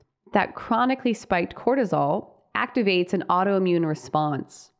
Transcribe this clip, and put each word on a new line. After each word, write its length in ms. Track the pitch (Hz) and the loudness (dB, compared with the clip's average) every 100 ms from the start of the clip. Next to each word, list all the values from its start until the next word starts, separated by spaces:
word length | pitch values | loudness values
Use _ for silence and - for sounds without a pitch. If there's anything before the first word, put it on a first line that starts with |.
| _ _ - | _ _ -2
that 200 | 208 185 | 0 0
chronically 600 | - - 233 254 262 247 | -6 -2 0 0 0 -2
spiked 400 | 220 - 180 - | -2 -2 -2 -2
cortisol 760 | - 240 269 196 147 143 190 - _ _ | -4 0 0 0 0 0 -2 -6 _ _
activates 580 | 208 240 254 202 180 180 | -4 -2 0 2 2 2
an 120 | 190 - | -2 0
autoimmune 560 | 180 196 196 185 170 160 | 2 2 2 2 2 0
response 840 | 156 - 151 151 135 - - - | -4 -2 -2 0 -4 -8 -16 -20